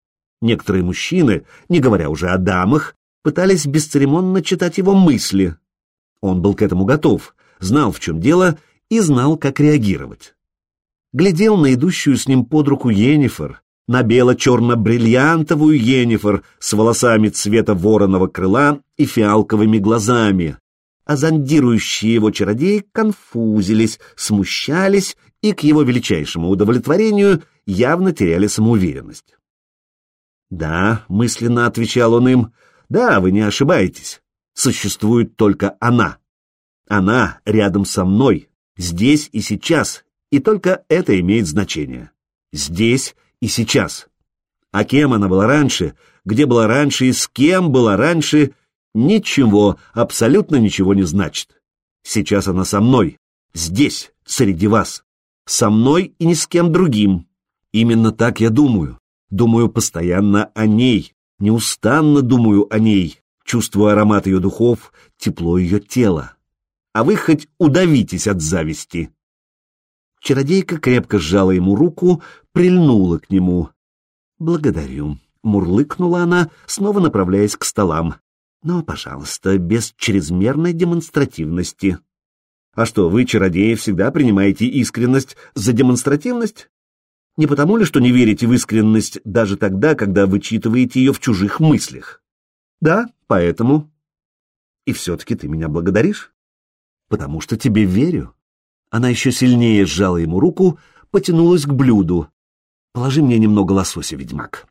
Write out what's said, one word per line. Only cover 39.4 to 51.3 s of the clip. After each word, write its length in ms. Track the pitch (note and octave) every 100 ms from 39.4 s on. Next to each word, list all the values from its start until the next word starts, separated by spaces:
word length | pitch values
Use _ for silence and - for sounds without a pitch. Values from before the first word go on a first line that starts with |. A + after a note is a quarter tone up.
| - G2+ - D#3 G#2 - _ _ _
и 80 | C#3+
только 440 | G#3+ G#3+ F3+ - -
это 280 | E3 F3 F#2+
имеет 280 | F2 A2+ E2+
значение. 640 | E2 F#2 D#2+ C2+ B1 - _ _ _ _
Здесь 640 | D2+ D2 E2+ A2+ C3 - - _ _
и 80 | -
сейчас. 600 | - A2+ C3 F2 - - _ _ _ _ _ _
А 120 | G2+
кем 300 | G#2+ C#3 C#3+
она 140 | A2+ G2
была 180 | F#2 A2
раньше, 480 | D3 C#3 - D#2 - _ _ F#2+
где 220 | A2 D3
была 180 | A#2+ A2
раньше 400 | B2+ C#3+ - B2+
и 80 |
с 140 | B2 -
кем 440 | - D3+ F#3 F3
была 260 | B2+ A2+ G2
раньше, 560 | D3 E3+ - D3+ C#3+ - _ _ _ G#2+
ничего, 800 | C#3 A3 - - A#2 G2+ G2+ - _
абсолютно 600 | A#2 A#2 - A2+ G3 - C#3+
ничего 400 | G#2 - F#2+ G2
не 80 |
значит. 580 | F2 F#2+ D#2+